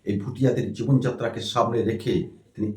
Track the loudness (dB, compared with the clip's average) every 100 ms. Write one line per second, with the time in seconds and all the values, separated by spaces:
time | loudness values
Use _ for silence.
0 | -4 -4 -4 0 2 2 -2 -2 2 4
1 | 4 -2 -4 -4 -4 0 2 2 0 -2
2 | 0 0 -2 -8 _ -6 -4